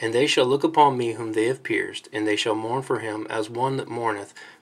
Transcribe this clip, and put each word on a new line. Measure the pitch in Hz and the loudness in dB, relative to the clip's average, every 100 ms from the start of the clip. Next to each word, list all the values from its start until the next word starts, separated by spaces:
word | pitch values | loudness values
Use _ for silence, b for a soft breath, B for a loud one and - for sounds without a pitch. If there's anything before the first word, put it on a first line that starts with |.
and | 113 | 0
they | 117 147 | 2 4
shall | 147 127 | 4 4
look | 139 | 4
upon | 160 160 143 127 | 2 6 4 4
me | 117 | -2
whom | 110 113 | -2 -4
they | 110 | 0
have | 113 131 | 0 0
pierced, | - 107 92 - - | -2 -2 -2 -8 -8
and | 110 107 | -4 0
they | 104 | 0
shall | 120 | 0
mourn | 107 113 127 | -2 -2 -4
for | 131 123 | -2 -4
him | 110 107 110 | -4 -8 -6
as | 110 110 | -6 -4
one | 117 131 135 | -2 -2 -2
that | - | -4
mourneth | 117 117 104 101 - B B | -4 -2 -2 -6 -16 B B